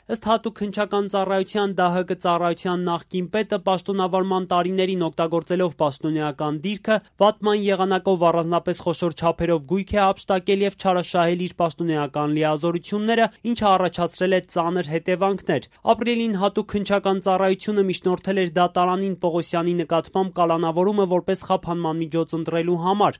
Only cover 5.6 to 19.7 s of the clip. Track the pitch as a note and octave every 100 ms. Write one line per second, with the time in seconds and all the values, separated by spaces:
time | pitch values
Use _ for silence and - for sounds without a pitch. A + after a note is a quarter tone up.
5.6 | F3+ - D3+ C3+ D#3 D#3 D3+ C#3 D3+ D3+
6.6 | F3+ G#3 - G#3+ - - G3+ G#3 G#3 G#3
7.6 | G3+ F#3+ F#3+ F#3 F#3+ F3+ E3+ E3 E3 E3+
8.6 | F3+ F3 F3+ D#3+ F3 D3+ E3+ E3 E3+ E3
9.6 | C3+ F#3+ F#3+ G#3 G3 G3 - F#3+ F3+ G3
10.6 | G3 - F#3+ F3+ F3 F3+ E3+ F3+ F3+ -
11.6 | E3+ - E3+ D#3 C#3+ D3 D3 D3+ D#3 D#3
12.6 | E3+ E3+ - G#3 G#3+ A3+ A3 - A3+ A#3+
13.6 | G#3 F#3 F3+ F3 E3+ - F#3 F#3 F3+ F3
14.6 | E3 F3+ D3 E3 F3 F3+ G3 F#3+ - D3
15.6 | - _ - A3+ A3+ A#3 A#3 G3 G3+ G3+
16.6 | G#3+ G3+ G3 G3+ G3 F#3+ G3 F#3 F#3+ F#3+
17.6 | - G#3 F#3+ E3+ F#3 F3 - G3 F3+ D#3+
18.6 | F3 F3+ F3+ F#3 G3 F3+ F3+ E3+ E3 E3+
19.6 | E3+